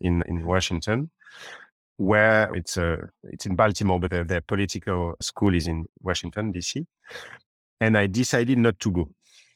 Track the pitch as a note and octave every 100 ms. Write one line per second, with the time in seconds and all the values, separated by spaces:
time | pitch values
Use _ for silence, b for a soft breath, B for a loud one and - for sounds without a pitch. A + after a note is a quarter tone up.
0 | F2+ E2+ - E2+ E2 F#2 - F2 G#2 A2+
1 | D#3+ _ B B B B B _ _ -
2 | F#2+ G#2+ A2 G#2+ A2 F2+ E2+ F#2+ E2+ E2
3 | - _ - - G2+ F2+ G#2+ F#2+ G2+ F2+
4 | F2 F2 E2+ F2 - G2+ G2 F#2+ G2+ F2+
5 | E2+ - - - G2+ F2 E2 D#2+ D#2+ _
6 | F#2 F2 F2 G#2+ G#2+ F2+ - C3+ E3+ _
7 | B B B B _ _ _ - A2+ G#2+
8 | G2+ G2+ B2 B2+ A#2+ B2+ A#2 G#2 A2+ F2
9 | D#2 _ b b b